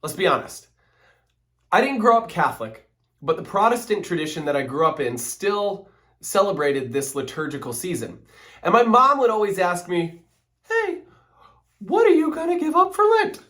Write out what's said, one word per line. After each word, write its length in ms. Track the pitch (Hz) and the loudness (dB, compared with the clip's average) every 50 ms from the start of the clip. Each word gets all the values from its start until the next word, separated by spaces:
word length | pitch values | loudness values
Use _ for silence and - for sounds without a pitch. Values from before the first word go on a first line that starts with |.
Let's 140 | - 185 170 | -10 -10 -6
be 100 | - 190 | 0 2
honest. 420 | 175 139 120 - - - - _ _ _ _ _ _ _ _ _ _ _ _ _ _ _ _ _ _ _ _ _ _ | 2 2 2 -2 -6 -16 -18 _ _ _ _ _ _ _ _ _ _ _ _ _ _ _ _ _ _ _ _ _ _
I 100 | - 196 | 2 2
didn't 180 | 240 277 269 247 | 2 2 0 2
grow 180 | 208 - 226 | 4 4 4
up 120 | 226 226 - | 4 2 0
Catholic, 600 | - 175 156 135 - - 113 113 - - _ _ _ _ _ _ _ _ | -2 0 0 0 0 -4 -12 -12 -12 -18 _ _ _ _ _ _ _ _
but 160 | - 139 160 | -4 -4 -4
the 60 | 160 | -4
Protestant 640 | 165 - - 196 208 226 226 - - - 208 - 170 | -4 -6 -2 2 2 2 2 0 -2 -4 -4 -4 -2
tradition 400 | - 180 165 156 151 - 170 151 | -4 -4 -4 -4 -4 -6 -6 -4
that 100 | 143 139 | -2 -2
I 60 | 143 | -2
grew 240 | 135 127 131 147 160 | -2 -4 -2 0 0
up 120 | 160 - - | 0 0 0
in 200 | 139 120 117 117 | -4 -4 -4 -6
still 720 | - - - - - 202 196 208 202 202 196 196 - _ _ _ _ _ _ _ | -8 -10 -10 -4 -4 -2 -2 -2 -2 -4 -6 -8 -14 _ _ _ _ _ _ _
celebrated 720 | - - - 202 196 202 185 151 147 143 139 135 127 120 | -14 -2 2 2 2 2 0 0 0 0 0 -2 -4 -4
this 220 | 117 139 131 - - | -4 -4 -4 -4 -6
liturgical 580 | 139 131 - - - 156 143 143 135 - 131 | -6 -8 -8 -8 -8 -8 -6 -6 -8 -10 -8
season. 460 | 117 - - 185 170 117 113 - - - _ _ _ - - - - - | -10 -8 -6 -6 -6 -6 -8 -10 -12 -18 _ _ _ -20 -20 -20 -20 -6
And 100 | - - | -2 2
my 100 | 202 233 | 4 4
mom 360 | 240 226 220 240 254 269 285 277 | 4 6 6 6 6 6 4 4
would 120 | 254 233 | 2 2
always 280 | 220 214 214 202 190 180 | 2 2 0 -2 0 0
ask 300 | 185 175 175 175 - - | 0 0 0 -4 -6 -4
me, 340 | 180 175 170 165 - - _ _ _ _ _ _ _ _ _ _ | -4 -2 -2 -4 -8 -14 _ _ _ _ _ _ _ _ _ _
Hey, 340 | 440 453 440 392 339 359 - _ _ _ _ _ _ _ _ _ _ _ _ _ _ _ | -2 -2 -2 -2 -6 -8 -12 _ _ _ _ _ _ _ _ _ _ _ _ _ _ _
what 280 | 208 180 320 427 466 | -8 -2 2 4 4
are 80 | 427 339 | 6 6
you 200 | 311 311 294 - | 4 2 0 -2
gonna 240 | - - 339 349 339 | -4 -2 -2 -2 -2
give 180 | 302 311 311 | -2 0 2
up 180 | 349 381 381 - | 2 2 2 2
for 100 | - 415 | 2 2
Lent? 360 | 427 453 440 403 - - - - | 4 4 4 2 0 -4 -12 -18